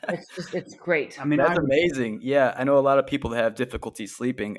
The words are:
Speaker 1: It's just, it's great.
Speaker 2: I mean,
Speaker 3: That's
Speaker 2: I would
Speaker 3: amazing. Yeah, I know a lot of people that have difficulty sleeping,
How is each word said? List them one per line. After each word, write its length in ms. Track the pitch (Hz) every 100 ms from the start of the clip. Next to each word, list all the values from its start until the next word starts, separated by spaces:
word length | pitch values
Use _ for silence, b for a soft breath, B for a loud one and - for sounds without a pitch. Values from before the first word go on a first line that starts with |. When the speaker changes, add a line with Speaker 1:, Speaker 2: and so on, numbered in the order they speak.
| -
Speaker 1:
It's 240 | 175 -
just, 220 | - - 180
it's 180 | -
great. 460 | - 175 160 123 -
Speaker 2:
I 60 | 143
mean, 120 | 147
Speaker 3:
That's 100 | 165
Speaker 2:
I 20 | 175
would 100 | 139
Speaker 3:
amazing. 540 | 143 175 135 117 107
Yeah, 320 | 127 139 123 -
I 80 |
know 140 | 131 143
a 20 |
lot 180 | 135 139
of 80 | 135
people 240 | 139 120
that 120 | 117
have 120 | 113 110
difficulty 520 | 123 110 113 - 101
sleeping, 480 | - 123 127 104